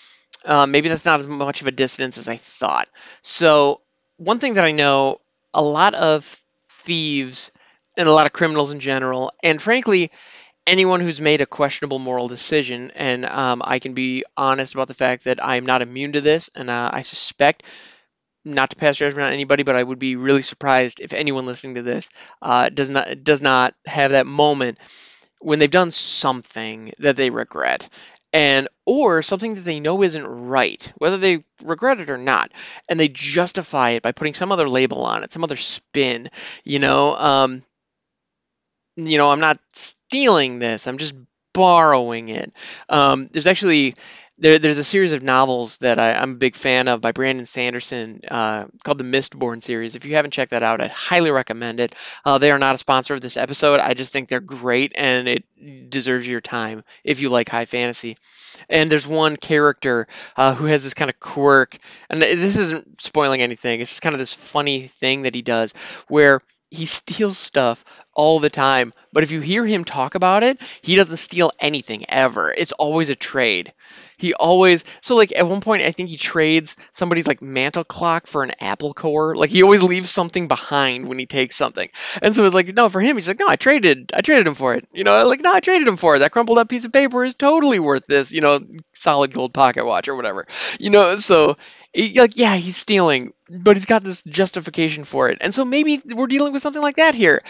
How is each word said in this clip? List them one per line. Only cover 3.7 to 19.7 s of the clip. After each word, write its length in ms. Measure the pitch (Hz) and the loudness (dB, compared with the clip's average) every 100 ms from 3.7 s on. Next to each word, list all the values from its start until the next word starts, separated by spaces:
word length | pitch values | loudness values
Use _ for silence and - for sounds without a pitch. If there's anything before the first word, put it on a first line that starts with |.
| 147 _ _ _ - | 0 _ _ _ -8
one 220 | 170 226 | -4 -2
thing 160 | 277 202 | 0 2
that 100 | 165 | 2
I 60 | |
know, 500 | 151 143 139 135 - _ _ _ | 4 4 4 2 -2 _ _ _
a 80 | - | -2
lot 320 | 147 151 190 | 0 2 2
of 480 | - 160 151 147 - _ _ _ | 2 2 0 -2 -20 _ _ _
thieves 800 | _ - 170 156 139 131 127 - _ _ _ _ - | _ -6 -4 -2 -4 -4 -4 -6 _ _ _ _ 0
and 120 | 160 | 4
a 60 | |
lot 120 | 156 151 | 6 4
of 80 | |
criminals 380 | - 165 151 143 | 2 -2 0 -2
in 80 | 147 | -4
general, 520 | 135 135 131 127 131 - | -6 -4 -2 -4 -6 -2
and 180 | 170 156 | 0 0
frankly, 500 | 208 247 247 190 165 _ - - - _ - | 0 -2 2 0 0 _ -20 -20 -20 _ 0
anyone 320 | 185 185 180 | 2 4 2
who's 220 | 175 143 | -2 -2
made 200 | 151 151 | 0 2
a 40 | 135 | 0
questionable 540 | - 143 - 143 135 | -2 -4 -4 -8 -8
moral 280 | 131 127 123 | -6 -6 -6
decision, 640 | 123 - 151 127 123 127 - | -8 -4 -2 -2 -8 -12 -8
and, 300 | 139 123 127 | -4 -4 -4
um, 360 | 135 127 120 | -4 -2 -2
I 160 | - 127 | -2 -4
can 140 | 131 | -6
be 300 | 131 127 127 - - | -6 -4 -4 -8 -4
honest 380 | 135 135 131 | -2 -2 -4
about 140 | 139 131 | -6 -6
the 60 | |
fact 320 | 131 127 127 127 | -2 -2 -2 -4
that 180 | 127 | -4
I'm 220 | 127 127 127 | -2 -2 0
not 160 | 127 | 0
immune 320 | 120 127 143 | -2 -8 -6
to 80 | 147 | -2
this, 280 | 143 160 - - | 0 0 -2 -12
and, 140 | 127 | -6
uh, 200 | 120 120 | -4 -4
I 120 | 135 | -6
suspect, 600 | 131 - - - 143 - - - - _ _ _ _ _ | -8 -10 -8 0 0 0 -8 -20 -20 _ _ _ _ _
not 260 | 151 139 135 | -8 -2 -2
to 40 | - | -2
pass 220 | 151 139 | -2 0
judgment 300 | 143 143 139 | -2 -2 -4
on 60 | |
anybody, 300 | 139 139 143 | -4 0 0
but 120 | 139 | 2